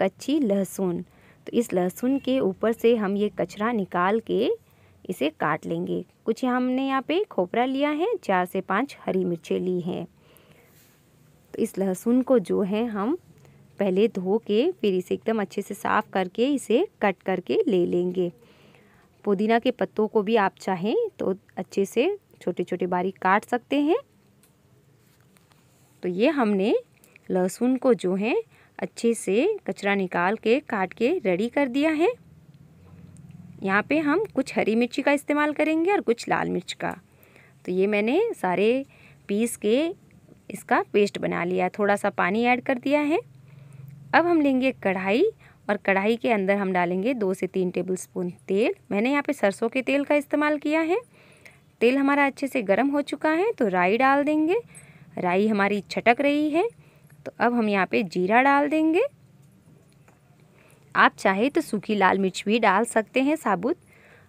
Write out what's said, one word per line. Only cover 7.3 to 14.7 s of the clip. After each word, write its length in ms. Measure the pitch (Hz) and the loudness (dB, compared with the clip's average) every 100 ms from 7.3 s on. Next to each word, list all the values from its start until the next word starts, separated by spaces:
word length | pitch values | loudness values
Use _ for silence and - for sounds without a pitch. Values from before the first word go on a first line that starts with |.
| - 180 220 | -4 -2 0
लिया 260 | 254 269 294 | -2 0 -2
है, 180 | 302 392 427 | -2 -2 -4
चार 300 | - 185 180 | -2 -2 -2
से 140 | 190 | -4
पाँच 340 | - 190 277 - | -4 -2 -4 -8
हरी 240 | - 185 | -4 -2
मिर्चें 340 | 180 170 - 190 | -2 -4 -4 -4
ली 200 | 180 180 | -2 -4
हैं। 260 | 175 - 170 _ _ - _ - _ _ _ _ _ _ _ _ _ | -4 -8 -10 _ _ -20 _ -20 _ _ _ _ _ _ _ _ _
तो 80 | - | -4
इस 160 | 220 - | -4 -2
लहसुन 420 | 196 185 233 247 | -4 -2 0 0
को 160 | 247 254 | 4 2
जो 200 | 180 185 | 2 -2
है 220 | 190 214 240 | 0 -2 -4
हम 300 | 208 214 349 - - - - - - | -4 -4 -4 -6 -20 -20 -20 -14 -4
पहले 300 | 196 185 226 | 0 2 2
धो 280 | 202 185 220 | 0 -2 -2
के 300 | - 208 320 | 0 0 0